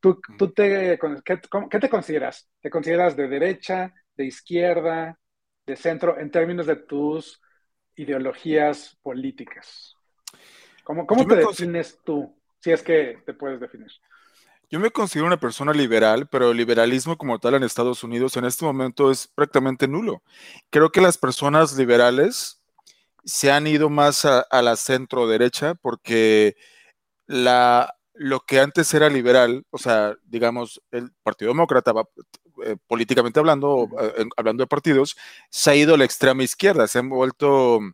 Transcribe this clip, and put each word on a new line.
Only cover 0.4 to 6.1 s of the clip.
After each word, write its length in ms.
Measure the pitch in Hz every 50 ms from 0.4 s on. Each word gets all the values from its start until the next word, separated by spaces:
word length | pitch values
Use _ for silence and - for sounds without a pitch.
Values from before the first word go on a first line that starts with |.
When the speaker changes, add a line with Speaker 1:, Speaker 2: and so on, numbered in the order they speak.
| 196 190 -
Speaker 1:
te 460 | - 208 202 196 196 190 180 170 -
con-, 240 | - 156 143 143 _
qué, 160 | - 180 175 - _
cómo, 180 | - 202 202 -
qué 100 | - 214
te 80 | 277 269
consideras? 580 | - 196 - - 156 147 131 123 - - _ _ _ _
¿Te 100 | _ 151
consideras 460 | - 165 147 156 165 170 180 175 147
de 120 | 135 143 131
derecha, 640 | 135 139 156 185 190 190 - - 185 185 185 185 _ _ _ _ _
de 100 | - 139
izquierda, 920 | 131 131 - _ _ 175 170 175 180 170 170 165 165 165 160 165 160 165 _ _ _ _ _ _ _ _ _ _
de 100 | - 135
centro, 420 | - - 170 165 143 - 170